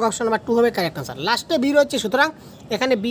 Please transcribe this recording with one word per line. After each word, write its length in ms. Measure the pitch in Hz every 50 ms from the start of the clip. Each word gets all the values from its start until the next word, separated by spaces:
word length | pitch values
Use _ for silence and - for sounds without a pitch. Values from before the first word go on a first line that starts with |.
option 220 | 226 226 - - 233
number 180 | 226 220 220 -
two 60 | - 233 233
হবে 120 | 240 233
correct 280 | 233 208 175 160 - 160
answer। 200 | 127 - 123 131
লাস্টে 400 | 147 202 240 - - - 339 294
B 120 | 247 285
রয়েছে, 260 | 285 294 285 285 294 233
সুতরাং 300 | - 202 233 262 285 320 311 - - - - - - -
এখানে 260 | 226 196 254 262 254
B 140 | 208 196 240